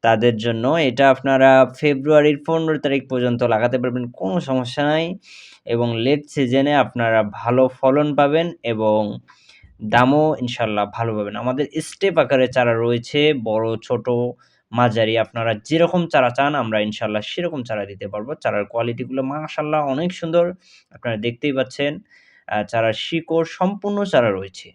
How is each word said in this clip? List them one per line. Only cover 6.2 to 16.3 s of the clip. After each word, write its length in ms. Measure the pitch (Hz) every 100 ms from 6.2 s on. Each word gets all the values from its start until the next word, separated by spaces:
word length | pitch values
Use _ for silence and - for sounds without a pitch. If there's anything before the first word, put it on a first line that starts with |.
| 147
সিজনে 460 | - 127 131 139 147
আপনারা 440 | 120 120 117 113 104
ভালো 300 | - 113 127 131
ফলন 400 | 127 135 139 147 143
পাবেন 320 | 143 151 170 170
এবং 380 | 117 110 110 107 104 120 _ _ _ - - _
দামও 420 | 107 117 127 147 156 147
ইনশাল্লাহ 500 | 123 120 113 104 104
ভালো 180 | - 117 107
পাবেন। 200 | 101 104
আমাদের 300 | 123 127 143 156
স্টেপ 340 | 156 - 196 165
আকারে 300 | 135 135 127
চারা 260 | 127 120
রয়েছে, 460 | 113 117 120 120 147 147
বড়, 340 | 139 113 110 113 113
ছোট, 280 | - 120 110 120 123 123 _ _ _
মাঝারি। 420 | 117 123 110 110 113
আপনারা 340 | 107 120 113 107
যেরকম 460 | - 160 170 180 165
চারা 220 | 151
চান, 220 | 123